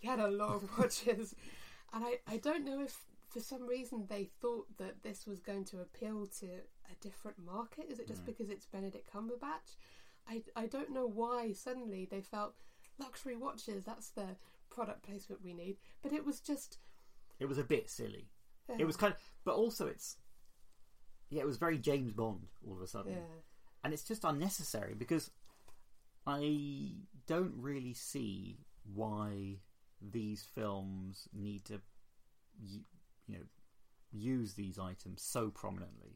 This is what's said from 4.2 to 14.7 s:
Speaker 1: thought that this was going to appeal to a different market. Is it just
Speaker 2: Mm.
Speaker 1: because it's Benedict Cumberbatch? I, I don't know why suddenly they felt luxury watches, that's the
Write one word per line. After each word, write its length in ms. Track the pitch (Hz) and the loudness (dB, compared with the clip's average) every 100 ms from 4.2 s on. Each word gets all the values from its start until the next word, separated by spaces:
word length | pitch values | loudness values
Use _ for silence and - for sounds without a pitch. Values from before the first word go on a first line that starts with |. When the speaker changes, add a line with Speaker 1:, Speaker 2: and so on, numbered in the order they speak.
| 196 - | -2 0
Speaker 1:
thought 260 | 240 233 - 208 | 2 2 -2 -6
that 240 | 190 - | -6 -6
this 240 | - 196 - | -6 -6 -6
was 140 | 196 | -6
going 240 | - 196 190 | -2 -2 -2
to 140 | 185 | -6
appeal 460 | 180 - - 220 202 - | -8 -4 -2 -2 -4 -6
to 60 | 185 | -6
a 480 | 180 - - - - | -8 -10 -12 -12 -8
different 380 | 202 - 107 190 | -8 -8 -8 -8
market. 420 | 170 196 226 - 311 | -4 -4 -4 -6 -6
Is 80 | 240 | -6
it 100 | 226 | -4
just 140 | 196 | -4
Speaker 2:
Mm. 40 | 180 | -4
Speaker 1:
because 240 | 226 202 | -4 -4
it's 160 | 202 - | -4 -6
Benedict 440 | 190 196 196 - | -4 -4 -4 -8
Cumberbatch? 640 | 202 226 240 277 320 - - - - - - - | -4 -2 -2 -2 -4 -6 -14 -14 -16 -18 -16 -6
I, 140 | 226 - 233 | -6 -4 -2
I 100 | 226 | 0
don't 240 | 269 285 | 0 0
know 160 | 262 247 | 2 4
why 460 | 208 233 240 226 | 4 4 4 2
suddenly 540 | 196 262 254 233 190 190 | 0 -2 -2 -2 -2 -2
they 140 | 196 | -4
felt 320 | 190 214 208 - - - - - | -2 0 -2 -4 -14 -14 -14 -10
luxury 380 | 269 247 269 233 | -8 -6 -4 -2
watches, 480 | 269 226 - 196 | -2 -4 -4 -4
that's 260 | 190 226 220 | -4 -6 -6
the 260 | - 190 190 - - - | -4 -4 -4 -12 -18 -8